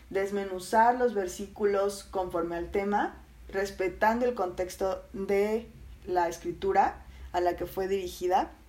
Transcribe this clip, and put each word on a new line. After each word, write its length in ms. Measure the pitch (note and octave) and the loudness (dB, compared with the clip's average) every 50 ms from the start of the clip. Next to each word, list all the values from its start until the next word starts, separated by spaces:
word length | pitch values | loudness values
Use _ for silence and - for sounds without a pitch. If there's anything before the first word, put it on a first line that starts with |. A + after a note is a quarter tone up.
| - - | -16 -4
desmenuzar 840 | F3 F#3+ G3 G3 G3+ G3+ G3 G3 F#3 F#3 F3+ - A#3 A3 A3+ A#3+ B3 | -2 -2 0 0 -2 -2 -2 -4 -6 -8 -4 2 4 6 6 6 6
los 180 | B3+ B3 A#3+ G3+ | 4 2 2 2
versículos 920 | G3+ F#3+ F3+ - - G3+ G3 - - G#3+ G#3 G3 G3 G3 G3+ G3 - - | 0 -2 -2 -4 -8 -10 -10 -4 0 0 2 2 2 2 0 -2 -4 -10
conforme 500 | - - G3 F#3 F3+ F3+ E3+ E3+ E3+ E3+ | -6 -4 -4 -2 0 -2 -2 -2 -2 -4
al 160 | E3+ F3 E3+ | -6 -6 -2
tema, 460 | - G3+ G3 G3+ G3+ A3 D4+ G4+ - - - - - - - - | -2 -2 0 2 2 0 0 -2 -4 -10 -18 -20 -20 -20 -16 -6
respetando 760 | - G3 G3+ G3 - - F#3+ F#3 F3+ - G#3+ A3 A3+ A#3+ B3+ | -4 -4 -2 -4 -2 -2 -2 -2 0 2 2 2 4 4 2
el 100 | B3 A#3+ | 0 0
contexto 680 | G#3+ F#3 F3+ - - F3+ F3+ - - G3 F#3+ F#3 - - - | 0 -2 -4 -2 -4 -6 -6 -4 -4 -2 -2 -2 -4 -8 -12
de 560 | - G3 G3 G3 G3+ G3 G3+ G#3+ A3 A#3 A3+ - - - - - - - - | -8 -8 -2 0 2 2 2 2 0 -2 -4 -8 -16 -20 -18 -18 -18 -14 -6
la 240 | - F3+ F3 E3+ E3+ | -2 0 2 2 0
escritura 720 | E3+ - - E3+ D#3+ - F#3+ G3 F3+ F#3+ A3 - - - - - - - - - - | -2 -4 -6 -8 -6 -2 -2 2 4 4 4 4 2 -4 -14 -18 -18 -16 -14 -4 -2
a 80 | F3+ | 2
la 160 | F3+ F3 E3+ | 2 2 2
que 80 | - F3+ | 0 -6
fue 240 | F3 - F#3+ F#3+ F#3 | -6 -4 -4 0 0
dirigida 640 | G3 G3 F3+ F3 - - F3+ F3+ F3+ G#3 D#4 - - - - | 0 0 -2 -4 -6 -2 0 2 4 4 2 0 -6 -16 -20